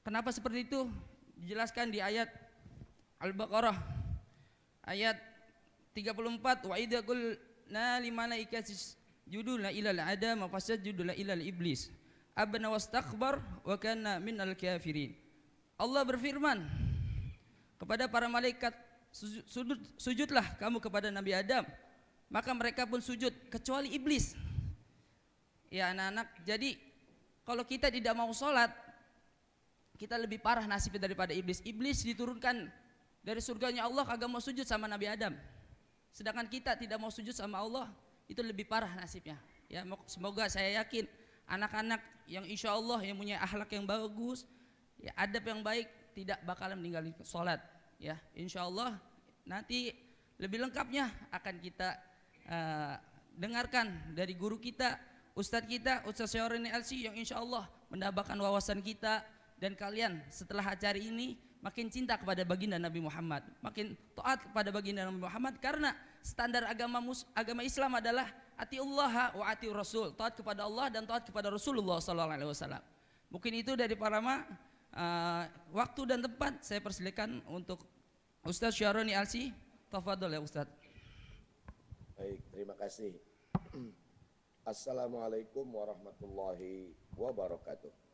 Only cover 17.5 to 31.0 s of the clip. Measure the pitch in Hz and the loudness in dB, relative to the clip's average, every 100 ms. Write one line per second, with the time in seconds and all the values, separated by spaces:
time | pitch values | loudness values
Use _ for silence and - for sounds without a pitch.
17.5 | - - _ 175 226 254 233 240 240 247 | -20 -20 _ -2 2 4 4 4 4 2
18.5 | 247 240 - - - - - 208 214 - | 2 -2 -2 -18 -20 -20 -12 -10 -10 -8
19.5 | 247 247 262 - - - 247 294 277 196 | -4 -2 -2 -4 -4 0 2 6 6 4
20.5 | - 208 233 220 202 208 196 190 190 196 | 0 0 2 2 2 2 0 2 2 4
21.5 | 254 175 - - - - _ _ 208 226 | 4 2 -8 -20 -20 -20 _ _ -2 0
22.5 | 247 233 226 247 240 240 240 247 247 - | 2 0 2 0 0 0 2 0 0 -8
23.5 | 233 - 262 277 277 262 277 - - - | -6 0 0 2 0 4 4 4 0 -2
24.5 | - - - - - - _ _ _ _ | -2 -2 -6 -12 -20 -20 _ _ _ _
25.5 | _ _ 185 185 185 190 208 233 - 170 | _ _ 0 0 2 -2 -2 -6 -8 -2
26.5 | 214 262 185 - - - - - _ - | 0 0 -2 -10 -20 -20 -20 -20 _ -4
27.5 | 240 247 262 285 247 233 233 233 220 277 | -2 0 2 4 4 2 2 2 2 4
28.5 | 269 233 - - - - _ _ _ _ | 6 6 4 -16 -20 -20 _ _ _ _
29.5 | _ _ _ _ - 208 226 226 214 214 | _ _ _ _ -14 -4 -2 0 0 4
30.5 | 233 214 202 - 202 | 4 4 2 2 0